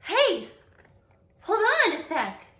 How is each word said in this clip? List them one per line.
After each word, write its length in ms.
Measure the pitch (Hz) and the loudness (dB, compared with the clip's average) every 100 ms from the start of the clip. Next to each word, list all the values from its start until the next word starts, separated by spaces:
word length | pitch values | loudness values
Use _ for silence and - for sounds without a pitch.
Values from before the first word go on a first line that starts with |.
Hey, 460 | - 453 554 240 - - _ _ _ _ _ _ _ _ | -2 2 2 0 -6 -20 _ _ _ _ _ _ _ _
hold 180 | - 427 | -4 0
on 340 | 440 640 480 | 2 2 2
a 60 | 294 | 0
sec. 480 | - 311 202 190 - | -4 -4 -4 -8 -20